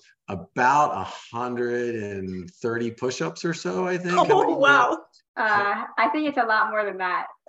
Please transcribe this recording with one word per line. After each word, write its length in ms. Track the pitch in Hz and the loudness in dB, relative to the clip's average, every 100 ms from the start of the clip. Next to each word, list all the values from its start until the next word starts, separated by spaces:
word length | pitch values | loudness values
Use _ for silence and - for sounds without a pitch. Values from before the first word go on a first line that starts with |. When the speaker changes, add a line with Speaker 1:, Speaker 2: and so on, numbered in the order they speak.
| - _ - | -16 _ -12
Speaker 1:
about 600 | 95 87 135 127 143 143 | -12 -6 2 4 4 2
a 100 | 98 90 - - 117 | 0 -8 -12 -10 -6
hundred 600 | 123 120 120 120 120 113 | -4 -2 -2 -2 -2 -4
and 540 | 101 98 95 92 87 - | -6 -6 -8 -8 -12 -6
thirty 300 | 117 117 117 | -4 -2 -4
push-ups 520 | 117 127 - 165 165 | -4 -4 -4 -6 -4
or 100 | 170 | -6
so, 320 | 165 180 185 180 | -4 -4 -4 -2
I 100 | 180 | -2
think. 160 | 180 | 0
Speaker 2:
Oh, 120 | 180 - | 2 4
Speaker 1:
How 160 | 440 | 4
many 120 | - | 4
Speaker 2:
wow. 460 | 320 277 285 247 320 - _ _ - | 4 6 6 4 0 -8 _ _ -2
Speaker 3:
Uh, 480 | 220 208 202 220 - - | 2 2 0 -2 -4 0
I 120 | 233 | 0
think 140 | 302 302 | 0 0
it's 100 | 262 | 0
a 60 | 226 | 2
lot 240 | 214 196 | 2 2
more 120 | 214 202 | 0 -2
than 120 | 185 | -4
that. 300 | 180 170 - - | -4 -4 -6 -12